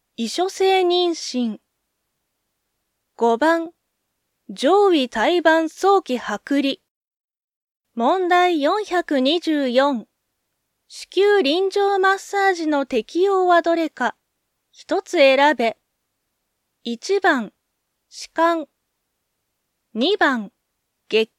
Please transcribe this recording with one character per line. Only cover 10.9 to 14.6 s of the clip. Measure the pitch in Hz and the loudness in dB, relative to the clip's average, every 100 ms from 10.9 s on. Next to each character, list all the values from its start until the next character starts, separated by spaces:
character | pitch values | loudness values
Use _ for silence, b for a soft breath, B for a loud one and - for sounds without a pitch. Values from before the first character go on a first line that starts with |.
| - - | -20 -6
宮 | 370 415 403 | 2 4 4
臨 | 269 349 381 | 2 0 0
場 | 403 403 392 | 0 0 2
マ | 381 | 0
ッ | 392 | 0
サ | - 403 392 | -4 0 0
ー | |
ジ | 339 311 | 0 -2
の | 285 262 | -2 -2
適 | 262 - 330 | -4 -4 -2
用 | 392 381 359 | 0 2 2
は | 339 | 2
ど | 339 | 2
れ | 330 311 | -2 -4
か。 | - 240 - _ _ _ _ | -4 -6 -6 _ _ _ _